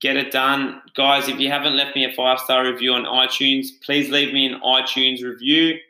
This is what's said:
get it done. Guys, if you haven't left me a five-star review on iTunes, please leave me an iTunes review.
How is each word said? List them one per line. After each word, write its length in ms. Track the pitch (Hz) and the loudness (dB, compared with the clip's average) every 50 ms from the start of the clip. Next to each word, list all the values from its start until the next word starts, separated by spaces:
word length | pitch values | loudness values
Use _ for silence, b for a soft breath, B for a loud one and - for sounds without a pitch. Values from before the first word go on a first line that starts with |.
get 160 | - 135 135 | -4 -2 -2
it 140 | 139 135 - | -2 -2 -2
done. 500 | - 131 131 139 139 139 135 127 131 - - _ - | 0 0 2 2 2 0 -2 -4 -6 -10 -18 _ -2
Guys, 360 | 139 135 139 139 139 127 135 | 0 2 4 4 2 2 -2
if 100 | 123 131 | -2 -2
you 100 | 135 139 | -2 0
haven't 280 | 143 143 139 151 135 | 0 0 0 0 0
left 180 | 135 139 - - | 0 0 0 0
me 80 | 139 131 | -2 -2
a 100 | 127 - | -2 0
five-star 520 | - 127 127 131 127 - - 131 127 127 127 | 0 2 2 2 2 0 0 2 2 2 0
review 220 | 120 120 123 127 127 | -2 -2 0 0 0
on 120 | 123 - | 0 -2
iTunes, 600 | - 123 127 127 127 - - 139 135 135 135 131 131 - _ - | 0 0 0 0 2 0 0 0 2 0 0 -2 -6 -10 _ -6
please 240 | - 139 147 139 - | -2 -2 -2 0 0
leave 240 | 143 143 143 - 135 | 0 0 0 0 0
me 120 | 139 135 | 0 0
an 120 | 127 120 - | 0 -2 -2
iTunes 640 | - 127 131 131 131 - - 135 131 131 127 120 123 | 0 0 2 2 0 -2 0 0 0 0 0 -2 -6
review. 520 | 123 113 113 123 139 151 160 165 165 160 160 - | -10 -10 -4 0 2 2 4 4 2 0 -4 -10